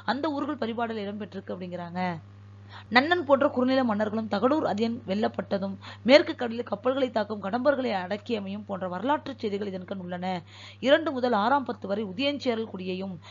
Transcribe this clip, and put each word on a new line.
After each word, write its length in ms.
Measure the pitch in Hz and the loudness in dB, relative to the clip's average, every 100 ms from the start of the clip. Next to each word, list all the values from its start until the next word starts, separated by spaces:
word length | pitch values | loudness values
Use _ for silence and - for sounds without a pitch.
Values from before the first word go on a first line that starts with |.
அந்த 260 | - 254 320 | -2 0 0
ஊர்கள் 260 | 277 254 294 | 0 -2 -2
பரிபாடல் 400 | 226 226 233 226 | -2 -2 -2 -2
இடம்பெற்றிருக்கு 580 | 202 208 202 190 190 | -6 -6 -8 -8 -8
அப்படிங்கிறாங்க. 460 | 190 180 175 175 175 180 160 - - - - - - - | -8 -6 -8 -6 -2 -2 -2 -8 -18 -20 -20 -18 -18 0
நன்னன் 340 | 247 294 359 | 2 4 2
போன்ற 240 | 277 269 277 | 4 4 4
குறுநில 360 | 247 254 262 | 2 2 2
மன்னர்களும் 440 | 247 208 214 220 220 | 2 0 -2 -2 -2
தகடூர் 360 | 202 247 302 | 0 2 2
அதியன் 360 | 285 202 226 233 - | 2 0 -2 -2 -4
வெல்லப்பட்டதும் 680 | 202 233 - 190 196 196 196 - - | -2 0 -2 -4 -4 -4 -8 -12 -2
மேற்கு 300 | 208 294 320 | 8 8 8
கடலில் 280 | 311 240 233 | 0 -4 -4
கப்பல்களை 480 | 240 208 254 269 254 | -4 -2 0 2 2
தாக்கும் 320 | 226 208 214 | 2 -2 -4
கடம்பர்களை 500 | 196 233 269 269 254 | -2 2 4 4 2
அடக்கியமையும் 720 | 196 180 208 - 220 190 202 202 | -2 -2 -4 -2 -4 -2 -8 -6
போன்ற 220 | 190 185 | -4 -4
வரலாற்று 460 | 180 240 302 294 262 | -2 0 0 -2 -4
செய்திகள் 300 | 220 196 208 | -4 -2 -4
இதன் 180 | 185 | -6
கண் 140 | 180 196 | -6 -8
உள்ளன. 280 | 180 180 180 185 - - - - | -6 -4 -2 -4 -6 -16 -18 -2
இரண்டு 320 | 247 302 320 | 6 6 6
முதல் 200 | 254 247 | 0 2
ஆறாம் 320 | 220 214 285 | 4 4 2
பத்து 240 | 247 214 190 | 0 -4 -4
வரை 160 | 202 | -2
உதயஞ்சேரல் 680 | 214 185 277 285 262 226 220 | -2 -2 0 0 0 -2 -4
குடியையும் 440 | 190 185 185 190 175 - | -6 -6 -4 -6 -10 -14